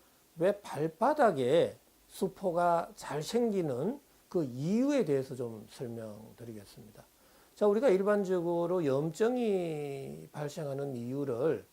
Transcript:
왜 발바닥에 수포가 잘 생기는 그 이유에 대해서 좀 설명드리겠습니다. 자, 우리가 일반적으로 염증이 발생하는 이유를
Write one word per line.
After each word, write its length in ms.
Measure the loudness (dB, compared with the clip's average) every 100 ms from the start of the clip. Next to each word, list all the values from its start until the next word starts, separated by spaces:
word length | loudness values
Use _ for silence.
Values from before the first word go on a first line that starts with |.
| _ _ _ 0
왜 240 | 0 0
발바닥에 1160 | -4 -4 -4 0 2 4 4 4 4 4 2 -2 _ _ _
수포가 840 | -4 -4 -2 -2 2 2 2 0 -10
잘 260 | -8 -6
생기는 800 | -2 0 0 0 -2 -2 -2 -4 -12 _ -6
그 160 | -2 -2
이유에 580 | -2 0 2 2 2
대해서 320 | 2 0 -2 -6
좀 320 | -8 -8 -14
설명드리겠습니다. 1400 | -10 -8 -8 -10 -14 -18 -16 -14 -14 -16 -20 -20 -20 -20 _ _ -20 _ 2
자, 120 | 4
우리가 220 | 6 6
일반적으로 960 | 4 4 2 2 0 2 0 2 2 2
염증이 1400 | 2 0 0 0 2 0 0 -2 -4 -6 -8 -10 -12 -12
발생하는 640 | -8 -8 -6 -6 -4 -4 -4
이유를 680 | -4 -4 -2 0 0 0 -4